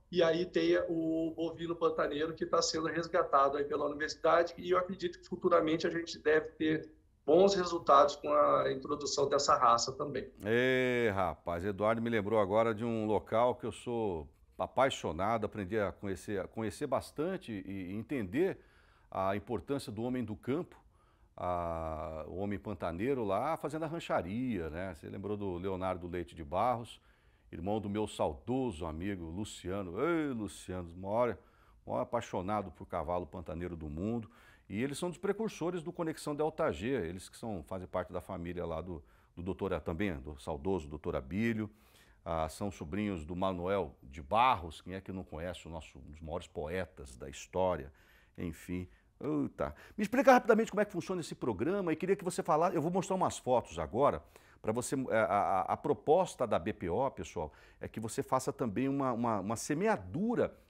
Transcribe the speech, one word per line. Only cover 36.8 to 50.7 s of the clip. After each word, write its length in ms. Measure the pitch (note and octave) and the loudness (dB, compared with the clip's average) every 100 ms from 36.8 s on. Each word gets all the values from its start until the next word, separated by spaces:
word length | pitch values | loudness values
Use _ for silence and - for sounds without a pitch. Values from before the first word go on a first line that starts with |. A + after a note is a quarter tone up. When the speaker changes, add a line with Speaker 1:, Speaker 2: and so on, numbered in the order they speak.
| A2 | 0
Speaker 2:
eles 420 | C3+ E2 F#2 - | 0 -2 -6 -12
que 80 | - | -12
são, 260 | A#2 F#2+ - | -8 -8 -8
fazem 200 | F#2+ F2 | -8 -4
parte 240 | F2+ F2 | -4 -4
da 100 | F2 | -6
família 440 | - F#2 E2+ F2 | -6 -6 -6 -4
lá 160 | E2+ D#2+ | -4 -6
do, 220 | F2+ E2 - _ _ | -8 -10 -14 _ _
do 80 | - | -8
doutor, 360 | F2+ F2 G2 E2+ | -6 -4 -2 -2
também 340 | - E2 G2+ | -2 -2 -2
do 200 | D2 C#2+ D2+ | -4 -8 -10
saudoso 460 | - D2+ F2 F#2 D2 | -8 -4 -2 -2 -2
doutor 280 | D2+ F2 | -8 -4
Abílio. 540 | E2 C2 F#2+ A#2 A2 G#2 - _ - - _ | -4 -2 0 0 0 -4 -10 _ -20 -20 _
Ah, 240 | - E2 D#2 | -4 -2 -2
são 220 | - G#2 | -2 -6
sobrinhos 520 | - D#2 F#2+ G#2 F2+ | -6 -6 -2 -2 -2
do 120 | D2+ | -6
Manuel 580 | F2+ F#2+ F#2 F2 G2+ D#2 - | -2 0 0 0 0 -2 -8
de 220 | C2 C#2+ | -16 -14
Barros, 580 | C2+ G#2+ B2+ G#2+ E2 - | 0 4 4 2 -2 -12
quem 140 | F#2 | -10
é 60 | F#2+ | -10
que 100 | - | -8
não 120 | F#2 | -8
conhece 440 | F2 D#2 F2 E2+ D#2+ | -8 -8 -6 -8 -10
o 20 | |
nosso, 300 | E2 - - | -12 -14 -18
um 100 | C#2+ | -18
dos 120 | D2+ | -14
maiores 260 | D#2 F2 - | -8 -8 -8
poetas 680 | F2 D2+ F#2 F2 - C#2+ | -8 -4 -4 -4 -10 -16
da 140 | - C#2 | -14 -14
história, 640 | C#2 - F2+ F#2 E2+ C#2 - _ - _ | -14 -4 2 2 2 -4 -16 _ -20 _
enfim. 520 | - F#2 D#2 - F2+ F2+ - _ - | -8 -8 -8 -6 -6 -6 -14 _ -8
Eita. 540 | C#3 D3+ C3 - C#2+ - - | -4 -2 -2 -2 -4 -6 -12
Me 60 | - | -6
explica 300 | G#3 B3 B3 | 0 4 8
rapidamente 400 | B3 A3 A3 A3 | 8 8 4 4